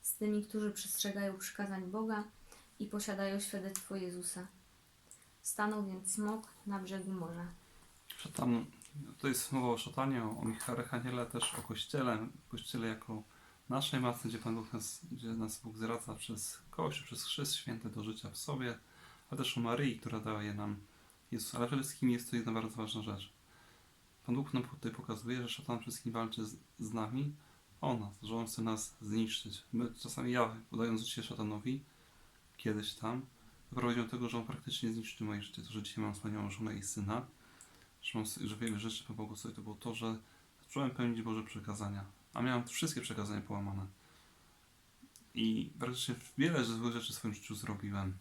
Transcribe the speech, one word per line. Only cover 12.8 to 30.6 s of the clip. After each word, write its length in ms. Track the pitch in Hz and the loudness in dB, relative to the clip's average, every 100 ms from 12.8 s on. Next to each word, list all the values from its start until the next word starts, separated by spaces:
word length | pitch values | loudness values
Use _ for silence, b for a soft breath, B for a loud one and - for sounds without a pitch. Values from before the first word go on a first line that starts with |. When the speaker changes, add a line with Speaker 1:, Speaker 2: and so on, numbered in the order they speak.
| 113 | 0
Speaker 2:
jako 360 | 110 - 107 107 B B B - | -2 -4 -6 -6 B B B -2
naszej 300 | 131 139 131 | 0 2 4
Matce, 300 | 123 120 117 | 4 2 -2
gdzie 80 | 110 | -2
Pan 180 | 117 113 | 0 0
Bóg 180 | 110 | -2
nas, 280 | 113 107 - 85 | -4 -4 -6 -8
gdzie 160 | 120 117 | -6 -2
nas 340 | 113 110 - | 0 0 -2
Bóg 160 | 120 110 | -8 -2
zwraca 380 | 110 117 - 107 | 0 0 -2 -6
przez 460 | - 107 - - - | -4 -4 -4 -8 -10
Kościół, 340 | - 160 147 - | -2 0 0 -6
przez 180 | - | -6
chrzest 300 | - - 139 | -2 0 0
święty 360 | - - 113 110 | 0 -2 -4 -4
do 140 | 107 | -4
życia 260 | 104 110 95 | -4 -4 -6
w 80 | - | -6
sobie, 420 | - 139 123 117 B B B B B | -2 0 0 -2 B B B B B
a 60 | 139 | -2
też 220 | 127 - | 0 2
o 40 | |
Maryi, 380 | 117 123 139 113 | 2 4 4 2
która 200 | 113 110 | -2 -2
daje 340 | 110 107 104 | 0 0 0
nam 220 | 104 104 101 - B B B - | 0 0 -2 -6 B B B -6
Jezusa. 260 | 117 - 120 | -4 -2 0
Ale 100 | 120 | 2
przede 160 | 139 | 2
wszystkim 260 | 131 - 127 | 0 4 4
jest 200 | 120 - | 4 2
to 60 | 120 | 0
jedna 160 | 117 | 2
bardzo 240 | 113 113 113 | 0 0 -2
ważna 260 | 107 110 | -2 -2
rzecz. 320 | 107 101 95 - B B B B B B - - - | -2 -4 -6 -16 B B B B B B -20 -10 0
Pan 100 | 123 | 2
Bóg 180 | 143 | 4
nam 100 | 131 | 0
tutaj 280 | 123 - 113 | 0 -2 -4
pokazuje, 500 | 113 - 107 113 127 | -4 -4 -4 0 0
że 80 | 120 | 0
szatan 300 | - - 117 | -4 -2 -2
przede 120 | 117 | -2
wszystkim 220 | 120 113 | -4 -2
walczy 320 | 113 113 113 107 | 0 0 0 -4
z, 100 | - - - | -6 -16 -6
z 140 | 107 | -2
nami, 420 | 113 110 127 147 147 B B B - | 0 0 2 0 -2 B B B -2
o 120 | 143 | 2
nas, 200 | 117 101 98 | 2 0 -6
że 140 | 104 113 | -2 0
on 120 | 113 | 0
chce 140 | - | 0
nas 340 | 113 110 - - | 2 2 -2 -6
zniszczyć. 640 | 107 107 110 110 104 92 - | 2 4 4 2 -2 -8 -2
My 200 | 113 120 | 0 0
czasami, 380 | - 123 - 127 | -2 -6 0 2
ja, 240 | 123 113 113 | 6 4 2